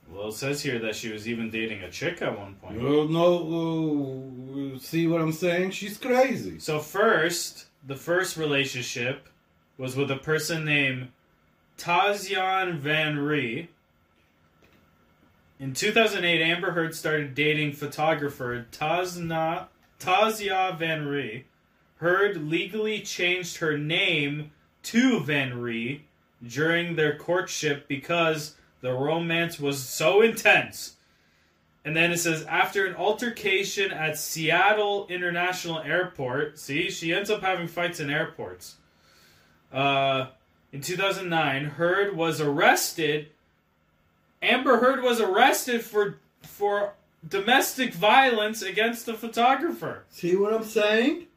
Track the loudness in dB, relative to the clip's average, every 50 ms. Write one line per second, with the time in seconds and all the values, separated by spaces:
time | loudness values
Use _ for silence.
0 | _ -18 -12 -10 -8 -8 -8 -6 -4 -4 -4 -2 -4 -4 -4 -2 -4 -4 -6 -6
1 | -8 -8 -10 -8 -6 -6 -4 -4 -4 -4 -4 -4 -4 -4 -6 -8 -12 -12 -10 -6
2 | -6 -6 -4 -4 -6 -6 -6 -6 -10 -14 -16 -18 -16 -12 -8 -4 0 2 2 2
3 | 2 2 2 4 4 4 4 4 0 -2 -2 -2 -2 -2 -2 0 0 0 0 0
4 | -2 -4 -6 -10 -10 -12 -14 -14 -14 -10 -8 -8 -8 -8 -10 -12 -12 -4 0 0
5 | 2 2 2 2 2 0 -2 0 0 0 2 2 0 -2 -2 -6 -8 -8 -10 -8
6 | -2 2 4 4 6 4 4 -2 -4 -8 -10 -10 -6 -4 -4 -4 -4 -4 0 2
7 | 4 4 4 4 2 2 0 -2 -6 -6 -10 -16 -20 _ _ _ -12 -10 -10 -10
8 | -2 0 0 0 0 -2 -4 -4 -2 0 2 2 0 0 -2 -6 -6 -6 -6 -4
9 | -4 -4 -4 -6 -10 -20 _ _ _ _ _ _ _ _ _ -10 -8 -6 -2 -2
10 | -2 -2 -2 -6 -2 -2 -2 -2 0 -2 -4 -2 0 0 2 2 2 0 -2 -4
11 | -8 -10 _ _ _ _ _ _ _ _ _ _ _ _ _ -12 -4 0 2 4
12 | 4 2 2 -2 -4 -4 -2 -2 0 0 0 0 0 -2 -4 -4 -2 -2 0 0
13 | 0 0 -2 -2 -2 0 0 -2 -2 -2 -4 -6 -8 -10 _ _ _ _ _ _
14 | _ _ _ _ _ _ _ _ _ _ _ _ _ _ _ _ _ _ _ _
15 | _ _ _ _ _ _ _ _ _ _ _ _ -10 -8 -6 -2 -2 2 4 4
16 | 4 4 2 0 2 2 4 4 4 2 0 0 -2 -2 0 0 -2 -2 -4 -4
17 | -2 0 0 0 -2 -4 -2 0 2 2 2 2 0 -2 -4 -6 -10 -8 -4 0
18 | 2 2 2 0 -2 -6 -6 -6 -6 -6 -6 -6 -8 -12 -10 -6 -2 -2 0 -2
19 | -2 -4 -6 -8 -6 -4 -2 0 0 0 -2 -4 -6 -12 _ _ _ _ _ _
20 | -2 2 4 4 4 4 2 -2 -2 -2 0 0 0 0 0 -2 -2 -2 -2 -2
21 | -2 -4 -4 -4 -4 -6 -8 -12 -14 _ _ _ _ _ _ _ _ _ _ _
22 | 0 2 4 4 4 2 0 -2 -4 -2 -2 -2 -2 -2 -4 -2 -2 -2 -2 -4
23 | -6 -8 -6 -2 0 0 0 -2 -4 -8 -8 -4 -2 -2 0 0 -2 -2 0 0
24 | 2 2 2 0 0 -2 -4 -6 -8 -12 _ _ _ _ _ _ _ 0 2 4
25 | 6 6 4 2 0 0 0 0 0 -2 -4 -6 -4 -4 -4 -4 -4 -4 -6 -8
26 | -12 _ _ _ _ _ _ _ -18 -10 -4 0 0 2 2 0 0 -2 0 2
27 | 2 2 0 -2 -2 0 0 0 0 -2 -6 -2 0 -2 -2 -2 -4 _ -8 -8
28 | -4 -2 0 2 2 2 2 0 -4 -10 -14 _ _ _ _ _ -4 -2 -2 0
29 | 0 0 0 0 0 0 0 0 0 -2 -4 -4 -2 -2 -2 -2 -6 -8 -4 2
30 | 2 6 8 8 8 6 4 4 4 4 4 4 2 -2 -10 -14 -14 -14 -16 _
31 | _ _ _ _ _ _ _ _ _ _ _ _ _ _ _ _ _ -4 0 2
32 | 2 2 2 2 0 0 0 -2 -2 -2 2 2 2 2 2 0 0 0 0 0
33 | 2 2 2 2 0 -4 -4 -2 -2 0 2 2 0 -2 -2 -2 -2 -2 -2 -2
34 | -2 -4 -2 -4 -6 -8 -6 -4 0 2 4 4 6 6 4 4 2 0 0 -2
35 | -4 -4 -6 -4 -2 -2 0 0 0 -2 -2 -4 -6 -6 -6 -6 -4 -2 0 0
36 | 0 -2 -4 -6 -6 -4 -2 -2 -4 -4 -6 -14 -10 -6 -4 -2 -2 -4 -4 -6
37 | -4 -2 -2 -2 0 -2 -2 -2 0 -2 -2 -2 -4 -6 -4 -4 -4 -4 -4 -4
38 | -4 -4 -2 -2 -2 -4 -6 -12 -12 -12 -12 -16 -18 -20 -20 _ _ _ _ _
39 | _ _ _ _ _ _ _ _ _ _ _ _ _ _ -4 -2 0 2 2 2
40 | 2 2 2 0 -2 -4 -10 _ _ _ _ _ _ _ -14 -12 -8 -6 -4 -2
41 | 0 0 -2 -2 -4 -2 0 0 0 0 0 -2 -4 -6 -4 0 0 2 2 2
42 | 0 0 0 -2 -2 -2 0 0 0 0 2 4 6 6 6 6 2 -4 -4 -2
43 | -2 0 0 -2 -4 -8 _ _ _ _ _ _ _ _ _ _ _ _ _ _
44 | _ _ _ _ _ _ _ _ 0 2 2 2 4 4 4 6 6 4 4 4
45 | 2 2 2 2 2 2 4 6 6 6 6 2 0 -2 -2 -2 -2 -2 0 0
46 | 0 0 -2 -10 _ _ _ _ -20 -20 -8 -2 0 0 2 0 -2 -2 -6 _
47 | _ _ _ _ -14 -6 -4 -2 2 4 4 4 4 2 -2 -2 -2 -2 -2 2
48 | 4 8 8 8 8 6 4 2 0 -2 -2 -4 -6 -4 0 0 0 0 0 -4
49 | -8 -8 -8 -8 -8 -6 0 4 4 4 4 4 0 -4 -4 -4 -6 -8 -8 -10
50 | -14 _ _ -6 0 2 2 4 4 2 2 -2 -2 -2 0 2 2 4 4 4
51 | 4 2 2 0 -8 -16 _